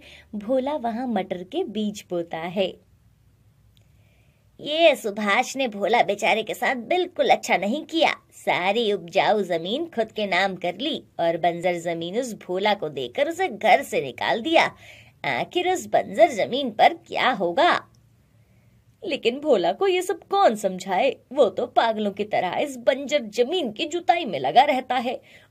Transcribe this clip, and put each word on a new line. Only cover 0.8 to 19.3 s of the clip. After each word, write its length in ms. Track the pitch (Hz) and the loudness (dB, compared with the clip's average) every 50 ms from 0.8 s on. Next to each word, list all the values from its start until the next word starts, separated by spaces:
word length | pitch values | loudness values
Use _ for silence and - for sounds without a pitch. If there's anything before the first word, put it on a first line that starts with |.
| 233 233 220 220 262 254 | -4 -4 -4 -4 -4 -2
मटर 340 | 233 202 180 190 185 180 180 | -2 -2 -2 -4 -6 -8 -8
के 220 | 180 - 330 392 | -8 -6 -6 -6
बीज 400 | 262 190 208 214 208 202 - - _ | -4 -4 -4 -4 -4 -4 -8 -10 _
बोता 280 | 180 175 170 170 - 165 | -4 -4 -4 -4 -6 -8
है। 280 | 160 180 170 208 190 180 - - _ _ _ _ _ _ _ _ _ _ _ _ _ _ _ _ _ _ _ _ _ _ _ _ _ _ _ _ _ _ _ _ _ _ _ _ | -8 -6 -2 -2 -2 -2 -4 -10 _ _ _ _ _ _ _ _ _ _ _ _ _ _ _ _ _ _ _ _ _ _ _ _ _ _ _ _ _ _ _ _ _ _ _ _
ये 360 | - 277 294 320 339 320 277 | -8 -4 0 4 4 4 4
सुभाष 600 | 214 - 220 196 214 214 208 196 226 254 247 - | 4 -2 -6 -4 -2 0 0 2 2 0 -2 -2
ने 120 | 262 269 247 | -4 -4 -4
भोला 340 | 208 202 202 180 220 240 - | -2 -2 0 2 4 4 4
बेचारे 400 | 175 202 202 220 196 190 220 220 | 2 0 -2 0 0 0 0 0
के 120 | - 160 | -4 -6
साथ 200 | - - 180 269 | -4 -2 -2 -2
बिल्कुल 540 | 247 226 208 339 370 359 349 - - 285 214 | -2 -2 -2 0 0 0 -2 -2 -2 4 4
अच्छा 280 | 202 220 - - 220 | 4 2 4 0 0
नहीं 280 | 175 180 202 233 302 - | 0 0 0 -4 -4 -6
किया, 280 | - - 330 294 - - - _ _ _ | -4 0 0 2 2 0 -2 _ _ _
सारी 600 | - - - 156 147 175 190 202 233 240 208 208 | -8 -2 0 0 2 2 0 0 0 0 0 0
उपजाऊ 500 | 190 165 170 - 190 147 160 202 214 202 | -2 -4 -2 0 2 2 4 2 2 2
जमीन 440 | 170 175 165 160 180 214 285 339 | 0 -2 -4 -2 -2 -4 -4 -4
खुद 260 | 330 - - 220 214 - | -6 -4 -4 -4 -4 -2
के 140 | - 208 | -6 -4
नाम 280 | 202 180 175 190 196 190 | -2 0 0 0 0 -2
कर 240 | 170 - 175 175 190 | -4 -6 -6 -6 -4
ली 240 | 254 320 277 - - - _ - | -6 -6 -6 -6 -10 -14 _ -2
और 160 | 170 170 170 | 0 0 0
बंजर 420 | 170 165 175 170 170 170 180 180 175 | 2 0 0 0 0 -2 -2 -2 -2
जमीन 400 | 165 175 170 165 165 170 185 226 | -4 -4 -6 -4 -6 -6 -4 -4
उस 160 | 269 247 214 | -4 -4 -8
भोला 400 | 165 - - 180 185 196 214 208 | -12 -8 -6 -4 -2 0 0 0
को 140 | 202 - 156 | 0 -2 -8
देकर 400 | 147 135 131 120 - - 285 302 | -6 -6 -8 -6 -2 -2 -2 -2
उसे 200 | 339 330 381 370 | -2 -2 -4 -4
घर 340 | 226 190 - 214 185 262 277 | -4 -2 4 4 4 4 4
से 180 | - - 175 | 0 -4 -4
निकाल 420 | 147 131 117 - 101 107 165 220 226 | -4 -4 -6 -4 -2 -2 -2 -2 -2
दिया। 320 | 320 330 311 208 - - - - - - - - - _ _ - | 0 2 2 2 2 -2 -8 -20 -20 -20 -20 -20 -20 _ _ -6
आखिर 480 | - 131 120 143 - - 349 349 349 370 | -4 -4 -4 -4 -4 -4 -2 0 0 -2
उस 140 | 349 226 | -2 -4
बंजर 460 | 208 - - 190 - 185 220 311 349 277 | 0 0 0 0 0 4 4 4 4 6
जमीन 380 | 202 165 123 226 269 285 247 | 0 -2 -2 -2 -4 -4 -4
पर 240 | 202 - 240 - 339 | 2 4 4 4 4
क्या 360 | 339 - - - - - 233 | 2 -10 -8 -4 0 0 0
होगा? 580 | 254 - 196 170 175 180 311 349 277 - - - _ _ _ _ _ _ _ _ _ _ _ _ _ _ _ _ _ _ _ _ _ _ - | 0 0 -2 -2 2 4 4 4 4 2 -2 -8 _ _ _ _ _ _ _ _ _ _ _ _ _ _ _ _ _ _ _ _ _ _ -6
लेकिन 360 | 392 277 240 - 220 | -6 -6 0 0 -2